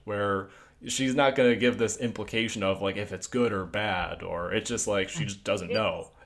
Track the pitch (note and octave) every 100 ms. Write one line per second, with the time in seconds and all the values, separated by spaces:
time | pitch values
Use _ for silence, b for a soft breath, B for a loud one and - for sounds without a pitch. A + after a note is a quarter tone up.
0 | - G2+ G2+ G2 F#2+ B B B B2+ B2
1 | C3 C3+ C3+ C3+ B2 A2 B2 G#2 A2 -
2 | A#2 G#2+ G2+ A2+ A2+ G#2+ F#2+ F#2+ G2 G2
3 | G#2 F#2+ - B2 A#2 G2+ F2 G2+ G#2+ F2+
4 | E2+ E2 F2 E2+ F2 G#2+ A2 A#2 A2 G2+
5 | F#2 E3+ C3+ G2 - G2+ F2 A2 G2+ D#2+
6 | - b